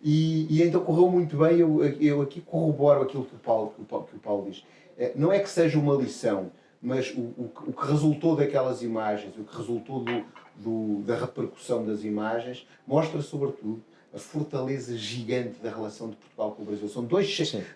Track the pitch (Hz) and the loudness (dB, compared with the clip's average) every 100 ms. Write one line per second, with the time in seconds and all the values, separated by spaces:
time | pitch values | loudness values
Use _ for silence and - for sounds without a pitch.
0 | 151 156 160 160 156 156 170 175 - 160 | 4 4 4 2 2 4 4 4 2 4
1 | 180 180 160 143 160 170 165 151 147 139 | 6 6 2 4 6 6 6 4 2 4
2 | 151 143 139 175 - 165 160 139 143 139 | 2 4 0 -4 -6 -2 0 4 6 6
3 | 131 131 123 - - 113 104 - 107 120 | 4 -4 -8 -10 0 0 0 -8 -8 -8
4 | - - 107 104 98 90 - - - - | -8 -14 -4 -4 -4 -12 -18 -20 -20 -4
5 | 123 147 160 196 202 - 165 147 143 139 | -4 0 2 2 0 2 2 4 2 2
6 | 120 - 120 98 92 - _ _ 120 131 | 0 -2 -2 -2 -4 -12 _ _ -4 -2
7 | 131 131 117 120 120 - 151 131 131 147 | -2 -4 -8 -8 -12 -10 -10 -6 0 2
8 | 151 147 165 151 143 139 131 113 117 113 | 4 2 2 2 2 2 0 -2 -4 -4
9 | 107 104 101 110 104 - 113 117 107 131 | -2 -4 -6 -14 -14 -12 -6 -6 -4 -6
10 | 117 120 107 - - - 107 113 107 101 | -4 -4 -6 -14 -20 -12 -4 -2 -2 -2
11 | 104 120 123 - 113 - - 120 107 107 | -2 -2 -2 -6 -8 -8 -4 -2 -2 -4
12 | 107 104 107 117 123 123 - - - 139 | -4 -4 -2 -4 -6 -12 -16 -20 0 2
13 | 160 160 147 139 139 - 107 113 - _ | 2 -2 -6 -4 -4 -4 -8 -8 -10 _
14 | _ 104 - 151 147 135 131 139 120 117 | _ -18 -10 -6 -6 -4 -4 -4 -6 -8
15 | 104 120 110 123 113 - 113 110 107 - | -6 -8 -4 -4 -4 -8 -10 -8 -10 -8
16 | 113 104 - - 107 - 104 104 104 127 | -12 -12 -20 -6 -6 -6 -8 -6 -6 -6
17 | 120 180 196 - 151 110 92 | 0 2 2 0 -2 -2 -8